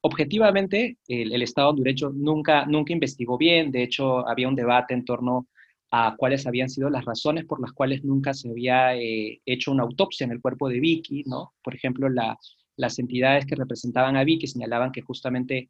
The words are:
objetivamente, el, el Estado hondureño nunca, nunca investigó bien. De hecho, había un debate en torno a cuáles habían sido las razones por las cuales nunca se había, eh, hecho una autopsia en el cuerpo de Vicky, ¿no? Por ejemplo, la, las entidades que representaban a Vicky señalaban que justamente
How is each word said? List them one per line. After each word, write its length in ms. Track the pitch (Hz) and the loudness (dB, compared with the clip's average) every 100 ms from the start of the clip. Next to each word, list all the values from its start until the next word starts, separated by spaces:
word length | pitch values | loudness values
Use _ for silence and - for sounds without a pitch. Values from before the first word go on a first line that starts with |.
objetivamente, 960 | 165 196 147 208 220 196 196 196 240 247 _ | -2 0 -2 4 4 4 2 0 -2 -6 _
el, 240 | 123 110 | -4 -2
el 100 | 120 | 0
Estado 280 | 120 - 143 | -2 4 4
hondureño 400 | 147 131 135 143 | 4 2 0 -2
nunca, 500 | 139 143 156 151 151 143 | -2 0 0 4 4 4
nunca 260 | 151 147 | 0 0
investigó 440 | 170 147 - 120 123 | 0 -2 -4 -4 2
bien. 360 | 160 170 156 | 4 6 4
De 100 | 127 | 0
hecho, 440 | 123 - 135 127 120 | -2 0 0 0 0
había 180 | 117 127 | -2 0
un 80 | |
debate 400 | 135 120 123 123 | 0 4 4 2
en 100 | 123 | -4
torno 440 | 123 120 123 127 127 _ _ _ _ | -2 -2 0 -2 -4 _ _ _ _
a 240 | 117 117 - | 2 2 2
cuáles 300 | 131 135 131 | 0 0 -2
habían 240 | 123 127 | -2 -2
sido 180 | 131 135 | -2 -2
las 160 | 135 | -2
razones 400 | 120 113 151 160 | -4 -4 -2 -2
por 160 | 160 143 | -4 -8
las 120 | 127 | -8
cuales 320 | - 135 135 | -2 -2 0
nunca 280 | 139 135 139 | 0 0 0
se 160 | 135 123 | -4 -8
había, 460 | 117 123 127 127 | -4 2 4 4
eh, 460 | 123 117 113 107 - | 2 -2 -4 -6 -8
hecho 280 | - 127 - | -6 -4 0
una 100 | 135 | 0
autopsia 420 | 120 - 190 - | 0 0 -2 0
en 60 | 127 | -6
el 100 | 120 | -2
cuerpo 280 | 127 127 139 | -4 -2 -2
de 100 | 123 | 0
Vicky, 460 | 156 165 - 139 135 | 2 0 -2 -8 -6
¿no? 260 | 127 139 _ | -8 -10 _
Por 100 | - | -12
ejemplo, 340 | 135 131 127 135 | -6 -6 -2 -2
la, 300 | 127 113 113 - _ _ - | 0 -2 -6 -14 _ _ -4
las 240 | 127 - | -4 -4
entidades 440 | 123 123 127 139 | -4 2 4 4
que 120 | 139 139 | 2 -4
representaban 600 | 127 117 123 127 131 135 | -4 -4 -4 0 2 4
a 60 | |
Vicky 240 | 139 160 147 | 2 2 0
señalaban 460 | 127 120 117 127 | -6 -4 -2 -2
que 100 | 123 | -4
justamente 680 | - 123 131 127 127 131 127 | -10 -8 -4 -4 -2 -4 -6